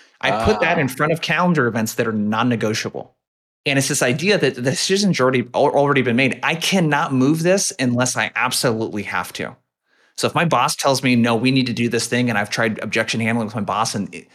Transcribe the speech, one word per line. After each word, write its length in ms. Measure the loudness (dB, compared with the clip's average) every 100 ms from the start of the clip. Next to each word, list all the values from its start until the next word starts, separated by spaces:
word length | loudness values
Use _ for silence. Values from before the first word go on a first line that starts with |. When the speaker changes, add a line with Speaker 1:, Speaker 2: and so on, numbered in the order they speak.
| -20 -6
Speaker 1:
I 240 | -2 2
put 160 | 2 2
that 180 | 0 0
in 80 | -2
Speaker 2:
Ah. 60 |
Speaker 1:
front 160 | 0 -2
of 80 | -2
calendar 480 | -2 0 2 2 2
events 280 | 0 -2
that 120 | -2 -2
are 60 |
non-negotiable. 1000 | 0 0 0 0 0 0 -2 -6 -8 -14 _ _ _ _ _
And 120 | -2 0
it's 120 | 0
this 120 | 0
idea 360 | 0 0 0 2
that 180 | 0
the 60 | 0
decision's 580 | -2 -2 0 2 2 2
already, 260 | 2 2 0
al-, 180 | 0 2
already 300 | 4 2 2
been 140 | 2
made. 240 | 2 0 0
I 140 | -4
cannot 580 | -2 0 2 2 0 0
move 300 | 2 2 4
this 300 | 2 2 0 -2
unless 360 | 0 0 0
I 160 | -2 -2
absolutely 720 | -2 -2 0 0 0 -4 -6
have 300 | -6 -6 -6
to. 200 | -8 -10 -12 _ _ _ _ _
So 120 | -6 -2
if 60 |
my 120 | 0
boss 320 | 2 2 0 0
tells 260 | 0 2
me, 140 | 2 4
"No, 180 | 4
we 160 | 2 2
need 160 | 0 0
to 60 |
do 160 | -2 0
this 180 | -2 -2
thing," 220 | 0 0
and 80 | -2
I've 120 | -2
tried 300 | -2 -2 -2
objection 400 | -4 -2 -2 -2
handling 280 | -2 -2 -4
with 80 |
my 60 | -4
boss 320 | -2 -2 -2
and, 320 | -4 -6 -10 -20